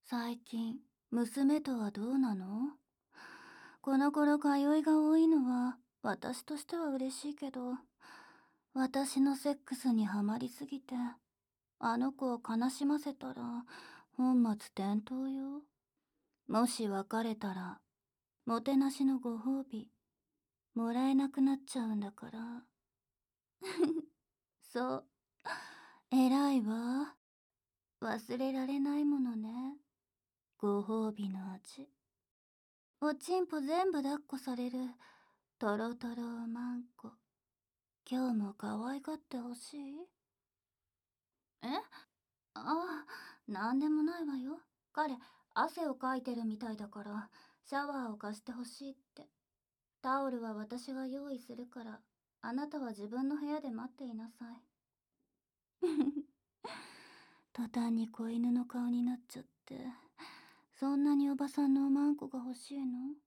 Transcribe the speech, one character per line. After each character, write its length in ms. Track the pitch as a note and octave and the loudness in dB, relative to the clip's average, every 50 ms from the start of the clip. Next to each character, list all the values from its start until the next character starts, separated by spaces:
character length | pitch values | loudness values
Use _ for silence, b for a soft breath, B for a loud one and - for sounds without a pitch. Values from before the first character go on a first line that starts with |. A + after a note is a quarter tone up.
| _ | _
最 380 | - B3+ A#3+ A#3 A#3 A#3+ A#3+ | -6 -6 -4 -4 -4 -6 -8
近、 400 | _ - - A3+ A3+ A3+ A#3 C#4 - _ _ _ _ _ - | _ -8 -6 -4 -4 -4 -6 -8 -12 _ _ _ _ _ 0
娘 480 | A#3 A#3+ A#3 - C#4 C#4 C4+ D4 D4+ | 0 0 2 2 4 6 6 6 4
と 180 | D4+ C#4+ C4 A#3 | 2 0 -2 0
は 140 | G#3+ G#3 G3+ | -2 -2 -2
ど 100 | G3+ G#3 A#3+ | -2 -2 2
う 80 | C4 C4+ | 4 4
な 160 | C4 A#3+ G#3 | 4 4 2
の？ 440 | F#3+ F#3 F#3 G3+ A3 B3+ D4 C#4+ _ _ _ _ _ _ _ B B B B B B B B B B B B B B | -2 -2 -4 -4 -2 -2 -2 -4 _ _ _ _ _ _ _ B B B B B B B B B B B B B B
こ 160 | B C#4 C4+ | B 2 4
の 140 | C4+ C#4 D4 | 6 6 4
頃 300 | D4 D4+ D4 D4 D4 D4 | 4 4 6 6 6 6
通 180 | D4 D4 C#4+ C#4 C#4 C#4+ D4+ | 6 4 4 6 6 6 6
い 60 | D#4 D4+ | 6 6
が 160 | D#4 D#4 D#4 | 6 6 6
多 160 | D4+ D4+ D#4 | 8 8 8
い 120 | D#4+ D#4+ D#4+ | 8 8 8
の 200 | D#4+ D4+ C4 B3 | 8 6 6 4
は 300 | B3 B3 B3 B3+ B3 - _ _ _ _ - | 2 2 2 0 -2 -4 _ _ _ _ -2
私 420 | G#3+ G3 - - - B3 B3 - | -2 -2 -2 -4 -6 -6 -6 -8
と 120 | - D4+ | -8 -10
し 100 | D4 - | -10 -6
て 100 | - - | -4 -4
は 120 | E4+ E4 D4+ | -2 0 0
嬉 280 | C4+ C4 C4 C4 C4 | 0 0 -2 -2 -4
し 140 | - - D4 | -4 -6 -6
い 40 | D4 | -6
け 160 | D4 D4 C4+ C4+ | -4 -6 -6 -6
ど、 260 | C4 B3 B3 B3+ B3+ - _ _ B B B B B B B B B B B B B B _ _ | -6 -4 -4 -6 -6 -8 _ _ B B B B B B B B B B B B B B _ _
私 460 | C4 C4 C4 C4 C4+ C#4 C4+ - C4+ | 0 0 2 2 0 0 2 4 6
の 160 | C4+ C#4 C#4 | 6 6 6
セ 160 | C4+ - C#4+ C#4+ | 2 0 -2 -2
ッ 120 | C#4+ _ | -2 _
ク 120 | - C4 | -8 -8
ス 160 | B3 - C4 A#3 | -2 2 4 4
に 120 | A3 G#3+ | 4 4
は 200 | G3 G3 G#3 G3+ | 2 2 0 2
ま 120 | G#3 G#3+ | 2 0
り 120 | A#3+ B3 B3 | -2 -4 -6
す 180 | - - C#4+ | -6 -8 -10
ぎ 140 | C4+ C#4+ C4+ | -8 -8 -10
て、 160 | C4+ - B3+ B3 B3 A#3+ - - _ _ _ _ _ _ _ _ _ _ _ _ | -8 -6 -4 -4 -2 -4 -6 -10 _ _ _ _ _ _ _ _ _ _ _ _
あ 180 | - A#3 A3+ | -2 -2 0
の 160 | A#3 B3+ C4+ C4+ | 2 0 0 0
子 220 | C4+ C4+ B3+ A#3+ | -2 -2 -2 -2
を 80 | A#3+ A#3+ | -2 -4
悲 260 | - A3+ A3+ A#3+ C4 | -2 0 2 2 0
し 160 | C4 - C#4+ | 0 0 2
ま 120 | C#4 D4 D4+ | 2 2 2
せ 160 | D4 D4 C#4 | 0 -4 -8
た 180 | - - B3+ B3+ | -6 -10 -10 -8
ら 320 | B3 A#3+ A#3+ A#3+ A#3+ B3 B B B B B B B B B | -6 -6 -6 -6 -6 -8 B B B B B B B B B
本 320 | _ - B3+ B3+ B3+ B3 A#3 | _ 2 4 6 6 6 6
末 260 | A3+ G#3 G#3 - - _ | 4 2 -2 -4 -10 _
転 260 | - F#3+ G3 G#3 G#3+ | -4 0 0 0 0
倒 280 | G#3+ - C4 C4 C4 C4+ | 0 -2 -6 -4 -4 -4
よ。 320 | C4+ C4+ C4+ C4+ C#4 D4 D4 _ _ _ _ _ _ _ _ _ _ _ _ _ _ _ _ - | -4 -4 -6 -6 -8 -10 -12 _ _ _ _ _ _ _ _ _ _ _ _ _ _ _ _ 0
も 180 | - A3 A#3+ | 2 4 4
し 220 | A#3+ - - A3+ G#3 | 4 2 0 -2 -2
別 340 | G3 F#3+ G3 G3+ - A3 A3+ | 0 -2 -2 -2 -2 -2 0
れ 140 | A3+ A3 | -2 -4
た 180 | A3 - G3+ F#3 | -4 -4 -6 -4
ら、 260 | F#3 F#3 F3+ F#3 - _ _ _ _ _ _ _ _ _ _ _ _ _ | -4 -6 -8 -10 -12 _ _ _ _ _ _ _ _ _ _ _ _ _
も 160 | - A#3 A#3 | -2 -2 0
て 160 | A3+ C#4 C#4 | 2 4 4
な 160 | C4+ C#4 C#4 C4+ | 6 4 4 2
し 120 | - C#4 | 2 2
の 140 | C4+ C4+ B3+ | 4 4 2
ご 200 | B3+ A#3+ A#3 A3+ | 0 -4 -6 -2
褒 260 | A3 B3+ C4+ C4+ C4 | -2 -2 -2 -2 -2
美、 260 | C4+ - A3 A3 - _ _ _ _ _ _ _ _ _ _ _ _ _ _ _ _ _ | -6 -8 -10 -10 -12 _ _ _ _ _ _ _ _ _ _ _ _ _ _ _ _ _
も 180 | A#3 A3+ A3+ A#3+ | -2 -2 0 2
ら 160 | B3 C4 C4+ | 2 4 6
え 80 | C4+ | 6
な 120 | C4+ C#4 C4+ | 6 4 4
く 120 | C#4 C#4+ | 4 4
な 140 | C4 C4+ C4+ | 4 4 4
っ 100 | C4+ C4+ | 2 -2
ち 160 | - - C4+ | -6 -4 -4
ゃ 40 | A#3 | -2
う 120 | A3 G#3+ | 0 0
ん 40 | G#3 | -2
だ 120 | G3+ G3 G3+ | -2 -4 -8
か 180 | - - A#3 | -12 -16 -14
ら。 340 | A3+ A3+ A3+ A#3 A#3+ B3 B3 _ _ _ _ _ _ _ _ _ _ _ _ _ _ _ _ _ _ _ | -12 -10 -10 -10 -10 -12 -14 _ _ _ _ _ _ _ _ _ _ _ _ _ _ _ _ _ _ _
<laughs> 520 | F#4 F#4+ F#4 D#4+ F4 C#4+ D#4+ D#4+ D4+ - _ _ _ _ _ _ _ _ _ _ _ | -10 -8 0 2 2 2 2 -2 -4 -8 _ _ _ _ _ _ _ _ _ _ _
そ 340 | - - A#3+ B3 B3+ C4 | -8 -6 -4 -2 -2 -4
う。 140 | C4 - _ _ _ _ _ _ _ _ B B B B B B B B B B B B _ - | -6 -6 _ _ _ _ _ _ _ _ B B B B B B B B B B B B _ 4
偉 400 | C4 C4 B3+ B3+ C#4 C#4+ C#4+ C#4 | 6 6 6 6 6 4 4 4
い 80 | C4 G#3+ | 4 2
わ。 540 | G#3 A3 A3+ A#3 A#3+ B3 C4+ D4 D4 - _ _ _ _ _ _ _ _ _ _ _ _ _ _ _ _ _ | 2 -2 -2 -2 -2 0 0 -2 -4 -6 _ _ _ _ _ _ _ _ _ _ _ _ _ _ _ _ _
忘 380 | - A3+ A3 A3 A3 - A#3 B3 | -4 -4 -4 -4 -4 -4 -2 -2
れ 140 | C4 C4+ C4+ | 0 0 0
ら 140 | C4+ C4 | 0 -2
れ 120 | C4 C#4 C#4 | 0 0 0
な 200 | C#4 C#4+ D4 D4 | 2 2 2 2
い 60 | D4 | 4
も 140 | D4 D4 C#4 | 4 4 4
の 160 | C4 B3 A#3 | 2 0 0
ね。 460 | A3 G#3+ A3 A3+ B3 B3+ C4+ C#4+ D4 _ _ _ _ _ _ _ _ _ _ _ _ _ _ _ _ | -4 -6 -6 -6 -6 -6 -8 -8 -10 _ _ _ _ _ _ _ _ _ _ _ _ _ _ _ _
ご 240 | - G#3 G3+ G3+ G3+ | 0 2 2 2 0
褒 280 | G#3 A3 A3 A3 G#3+ | 0 -2 0 0 -2
美 180 | G#3+ G#3 G#3 G3 | -2 -2 -4 -4
の 240 | F#3+ F#3+ F#3+ F#3+ F#3+ | -4 -4 -6 -8 -10
味。 360 | G3 _ - - - C#4 - _ _ _ _ _ _ _ _ _ _ _ _ _ _ _ _ _ _ _ _ _ _ | -12 _ -18 -16 -16 -18 -18 _ _ _ _ _ _ _ _ _ _ _ _ _ _ _ _ _ _ _ _ _ _
お 140 | - D4+ D4+ | 0 0 0
ち 240 | D4 - - F4 F#4 | 0 -2 0 2 2
ん 60 | F4+ F4 | 2 2
ぽ 120 | - D#4 | 0 -4
全 300 | C4+ C#4 D#4 F4 F#4 F#4+ | 0 2 2 4 4 4
部 80 | E4+ D4 C4 | 2 2 2
抱 120 | C#4 C#4+ | 0 -2
っ 40 | D4 D4 | -2 -4
こ 120 | _ - C4 | _ -10 -8
さ 160 | - C4 B3+ | -4 -4 -4
れ 160 | A#3+ B3 B3 | -2 -4 -4
る、 240 | B3 B3+ B3+ B3+ B3 b b b b b b b b b b b _ _ | -4 -4 -6 -6 -8 b b b b b b b b b b b _ _
ト 180 | - G#3+ G3+ | -2 0 0
ロ 200 | G#3 A3 A#3 A#3+ | 0 0 -2 -4
ト 180 | A#3+ B3 A#3+ A#3 | -6 -6 -6 -6
ロ 80 | A#3+ A#3+ A#3 A#3 A#3 A#3 | -4 -6 -6 -6 -6 -6
お 20 | |
ま 300 | A3+ A3+ A#3+ A#3+ B3 B3 | -6 -4 -4 -4 -4 -4
ん 80 | A#3+ A#3+ A#3+ _ | -6 -8 -10 _
こ。 160 | _ - A3+ A#3 _ _ _ _ _ _ _ _ _ _ _ _ _ _ _ _ _ _ - | _ -18 -18 -18 _ _ _ _ _ _ _ _ _ _ _ _ _ _ _ _ _ _ -4
今 220 | B3+ B3+ C4 B3+ | -2 0 0 2
日 60 | A#3+ | 2
も 180 | A3 G#3 G3 G3 | 0 0 -2 -6
可 320 | _ - G#3 G#3+ G#3+ A3+ | _ -8 -6 -4 -4 -4
愛 140 | B3 C4+ C#4 | -4 -6 -6
が 140 | C#4 - D#4 | -6 -6 -8
っ 40 | D#4 | -8
て 200 | _ _ - B3+ | _ _ -8 -8
ほ 160 | A#3+ B3 A#3+ | -8 -8 -10
し 220 | A#3+ - - - | -12 -12 -14 -12
い？ 320 | D4 C#4+ C4+ C#4 D4+ F4 F#4 _ _ _ _ _ _ _ _ _ _ _ _ _ _ _ _ _ _ _ _ _ _ _ _ _ _ _ _ _ _ - | -12 -12 -10 -12 -12 -14 -16 _ _ _ _ _ _ _ _ _ _ _ _ _ _ _ _ _ _ _ _ _ _ _ _ _ _ _ _ _ _ -8
え？ 60 | A#3 C4+ F#4 A4 - B B B B _ _ _ _ _ _ _ _ _ | -6 -6 -6 -6 -10 B B B B _ _ _ _ _ _ _ _ _
あ 80 | - A2 | -10 -4
あ、 420 | D#3 G#3 A3+ - - D#4+ D4+ - B B B B B B B B - | -2 -2 -2 -2 -4 -8 -10 -10 B B B B B B B B -8
な 240 | G#3 F#3 G3+ A3+ B3 | -6 -4 -2 0 2
ん 80 | C4+ | 2
で 80 | D4+ D4+ | 4 4
も 160 | D4+ D#4 D4+ | 4 4 4
な 160 | D#4+ F4 F4 | 2 0 -2
い 40 | E4 | -4
わ 120 | D4 C#4 | -4 -4
よ。 240 | C4 B3+ C4+ D4+ E4+ _ _ _ _ _ _ _ | -4 -6 -6 -8 -10 _ _ _ _ _ _ _
彼、 260 | D4+ D#4 D4+ C4 B3 B B B B B B B | -2 -2 -2 -2 -6 B B B B B B B
汗 320 | - B3 D#4+ D#4 E4+ E4 D4 | 0 0 0 0 -2 -2 -2
を 60 | C4 | -2
か 200 | B3+ - B3+ C4 | -2 -2 -2 -2
い 80 | B3+ B3 | -2 -2
て 120 | B3+ A#3+ | -4 -4
る 100 | A#3+ A3+ | -2 -2
み 140 | A3 G#3+ G#3+ | -4 -4 -4
た 120 | A#3 A#3 | -6 -8
い 60 | G#3+ | -6
だ 120 | G#3 G#3 G3+ | -8 -8 -12
か 140 | - G#3 G3+ | -10 -12 -12
ら、 280 | G#3 G#3 G#3+ G#3 A3 b b b b b b b | -8 -8 -8 -10 -10 b b b b b b b
シ 100 | - - | -6 -4
ャ 120 | C#4 C#4+ | -4 -2
ワ 240 | C#4+ C#4+ C4+ B3+ A3+ | -2 -4 -4 -4 -6
ー 20 | G#3 | -6
を 40 | |
貸 220 | G#3 - G#3 G#3+ G#3 | -6 -8 -8 -8 -8
し 40 | _ | _
て 100 | - A#3+ | -12 -10
ほ 120 | A#3+ B3 | -10 -10
し 240 | A#3+ - - C#4 C#4 | -12 -12 -14 -14 -14
い 40 | C4+ | -14
っ 20 | _ _ _ _ | _ _ _ _
て。 140 | - D4+ _ _ _ _ _ _ _ _ _ _ _ _ _ _ _ | -20 -20 _ _ _ _ _ _ _ _ _ _ _ _ _ _ _
タ 220 | - C4 C4 C#4 C#4 | -2 -2 0 0 0
オ 80 | C4+ | -2
ル 100 | B3+ A#3+ | -2 -4
は 140 | A3+ A3+ G#3+ | -6 -6 -6
私 400 | G#3 G#3+ G#3+ A#3 B3 A#3+ - C4 | -8 -8 -8 -10 -10 -10 -8 -8
が 120 | C4 C4 | -6 -6
用 240 | C4 B3+ C#4 C#4+ C#4+ | -6 -6 -8 -6 -8
意 80 | C4+ B3 | -8 -10
す 160 | B3 - A#3+ | -10 -14 -14
る 100 | A3+ B3 | -14 -14
か 180 | B3 - B3+ A3+ | -14 -14 -14 -14
ら、 160 | A3+ G#3+ - _ _ _ _ _ _ _ _ | -14 -14 -16 _ _ _ _ _ _ _ _
あ 120 | - A3+ A#3+ | -10 -6 -4
な 160 | C4 D4 D4 | -4 -6 -4
た 100 | D4+ D4+ | -6 -6
は 120 | C4+ A#3+ | -6 -6
自 180 | A3 G3+ G3+ G#3 | -8 -8 -10 -6
分 200 | A3+ B3 C4+ C4+ | -4 -2 -2 0
の 80 | D4 | -2
部 100 | D4 D4 | -2 -2
屋 140 | D4 D4 D4+ | -2 -4 -4
で 100 | D4+ C4+ | -4 -6
待 200 | A3+ A3+ A#3+ B3+ - | -8 -6 -8 -10 -12
っ 20 | |
て 100 | - C#4 | -12 -12
い 100 | B3 A#3 | -10 -10
な 160 | A3 A3+ A3+ | -10 -10 -12
さ 220 | - _ B3 A#3 A#3+ | -14 _ -16 -16 -16
い。 100 | A#3 _ _ _ _ _ _ _ _ _ _ _ _ _ _ _ _ _ _ _ _ _ _ _ _ - | -20 _ _ _ _ _ _ _ _ _ _ _ _ _ _ _ _ _ _ _ _ _ _ _ _ -2
<laughs> 460 | F4 D#4+ D4 C#4 C4+ C#4+ D4 C#4+ _ _ _ _ _ _ _ _ B B B B B B B B B B B B B B B B B _ | -2 0 2 0 0 -2 -4 -10 _ _ _ _ _ _ _ _ B B B B B B B B B B B B B B B B B _
途 100 | - A#3+ | -6 -6
端 300 | A3 - A#3+ A#3 A#3 A#3 | -4 -2 -2 0 0 0
に 140 | A3+ A3+ A3 | 0 0 -2
子 220 | A3+ - A3+ A3+ | -6 -8 -6 -4
犬 220 | A#3 A#3 A#3 A#3+ A#3+ | -2 0 2 4 2
の 120 | B3 B3 | 2 0
顔 240 | B3 - B3 A#3+ A#3+ | -2 -4 -4 -2 0
に 140 | A#3+ A#3+ A#3+ | 0 0 0
な 140 | B3 B3 | 0 -2
っ 40 | B3 - | -4 -8
ち 140 | _ - B3 | _ -18 -18
ゃ 20 | B3+ | -18
っ 40 | _ _ _ _ | _ _ _ _
て。 280 | - C4+ C4 B3+ B3+ B3 B B B B B D#4 B B B B B B B B B _ - | -16 -14 -12 -10 -12 -12 B B B B B -20 B B B B B B B B B _ -2
そ 160 | - C4+ C#4+ | 0 2 4
ん 80 | C#4 C#4+ | 4 6
な 100 | D4 C#4+ | 6 6
に 160 | C#4 C#4+ C#4 | 6 6 4
お 60 | C#4 | 2
ば 120 | C4+ C#4+ C#4 | 0 -2 -2
さ 180 | C#4 - C#4+ | 2 4 6
ん 60 | C#4 C4+ | 6 6
の 140 | C#4 C#4 | 6 6
お 40 | C#4 | 6
ま 160 | C4+ C#4+ C#4+ | 6 6 6
ん 100 | D4 D4 | 4 4
こ 120 | D4 - C4+ | 2 -2 -8
が 100 | C4 C4 | -8 -6
欲 160 | B3 B3+ B3+ | -6 -6 -10
し 220 | A#3+ - - C#4 | -10 -10 -10 -8
い 100 | C#4 C4+ | -4 -4
の？ 300 | B3+ B3 B3 B3+ C#4 D4 D4 _ | -4 -4 -4 -6 -6 -8 -10 _